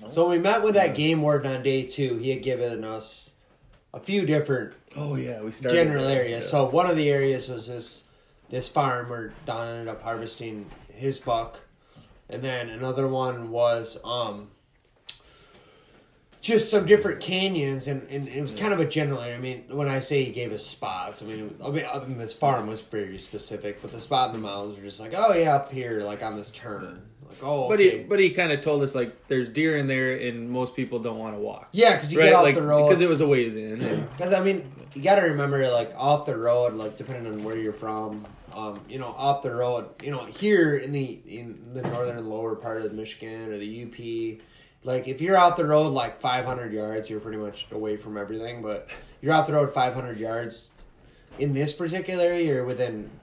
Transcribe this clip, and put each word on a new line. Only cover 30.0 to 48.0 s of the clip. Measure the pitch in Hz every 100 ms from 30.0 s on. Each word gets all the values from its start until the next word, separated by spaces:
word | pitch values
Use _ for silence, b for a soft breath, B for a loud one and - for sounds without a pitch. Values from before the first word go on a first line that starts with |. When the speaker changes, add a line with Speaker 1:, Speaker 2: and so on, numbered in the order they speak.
| 131 127
Speaker 3:
and | 123 117 117
most | 127 123 -
people | 123 120
don't | 117 110
wanna | 110 104
walk." | 107 107 -
Speaker 2:
Yeah, | 190 233 196
'cause | 147
you | 151
Speaker 3:
Right? | 160
Speaker 2:
get |
off | 165
Speaker 3:
Like, | 151 143
Speaker 2:
the |
road. | 147 147 147
Speaker 3:
because | 170
it | 175
was | 151
a | 147
ways | 135 117 110
in. | 110 113 139 160 147
Speaker 2:
<clears throat> | -
'Cause, | 180
I | 190
mean, | 196 190 139 - - 139
you |
gotta | 156 202
remember, | 175 143 143 139 131
like, | 120 113 -
off | 135 147 147
the | 117
road, | 117 120 120
like, | 110 107 107
depending | 131 127 113
on | 107 107
where | 113
you're | 110
from, | 104 110 107 107 107 104 - -
um, | 104 107 101 -
you | 131
know, | 123 113
off | 135 139
the | 135 120
road, | 123 123 104 -
you | 135
know, | 139 -
here | - 208 202 160 143
in | 131
the, | 143 131 - -
in | 110 117 107 110
the | 127
northern | 131 123 123 117 110
lower | 110 113
part | 110 117 110 110
of |
Michigan | 107 107 - 113 113 113
or | 104
the | 101
U | 113 120
P, | - 117 113 113 110 b b b b 131
like, | 127 127
if | 131
you're | 165 190
off | 175 175
the | 151
road, | 151 156
like, | 135 117 -
five | 135 127
hundred | 123 123 117
yards, | 107 107 110 107
you're | 107
pretty | 107 107
much | 104 104 -
away | 107 107
from | 104